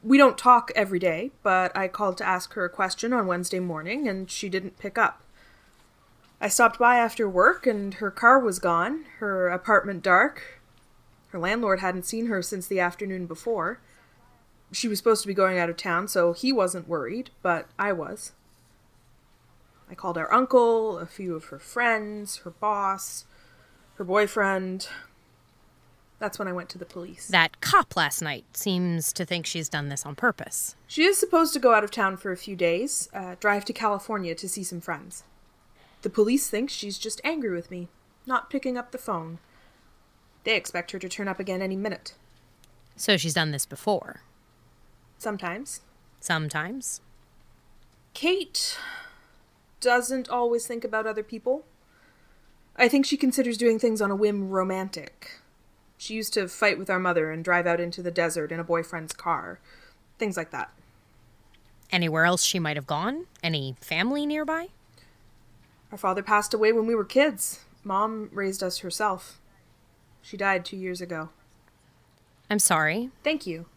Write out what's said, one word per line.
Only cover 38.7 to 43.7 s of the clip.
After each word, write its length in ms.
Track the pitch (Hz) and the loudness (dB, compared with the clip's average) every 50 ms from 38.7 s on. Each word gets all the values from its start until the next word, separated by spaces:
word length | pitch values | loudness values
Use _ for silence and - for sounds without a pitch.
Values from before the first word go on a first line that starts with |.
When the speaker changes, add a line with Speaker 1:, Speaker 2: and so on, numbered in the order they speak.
| 247 247 | -4 -4
Speaker 1:
up 120 | 247 - | -8 -10
the 60 | - | -12
phone. 420 | 254 - - 208 170 160 160 165 165 _ _ _ - - - _ _ _ _ _ _ _ _ _ _ _ _ _ _ _ | -12 -8 -6 -6 -6 -6 -10 -14 -14 _ _ _ -20 -20 -20 _ _ _ _ _ _ _ _ _ _ _ _ _ _ _
They 120 | - 220 | 0 0
expect 360 | 202 - - - 175 175 - - | 0 -2 -4 -6 -6 -8 -6 -10
her 60 | 190 | -10
to 100 | - 185 | -10 -10
turn 180 | - - 202 196 | -8 -6 -6 -6
up 120 | 185 - | -4 -6
again 200 | 196 190 185 185 | -6 -6 -4 -4
any 160 | 196 190 190 | -4 -4 -4
minute. 380 | 190 202 214 196 - - - - _ _ _ _ _ _ _ _ _ - _ _ _ _ - _ | -4 -4 -4 -6 -6 -12 -18 -20 _ _ _ _ _ _ _ _ _ -20 _ _ _ _ -20 _
Speaker 2:
So 200 | - - - 208 | -8 0 2 2
she's 180 | 175 135 165 147 | 2 2 0 0
done 160 | 175 160 156 | 0 0 0
this 160 | 147 139 - | -2 -4 -6
before? 560 | - | -6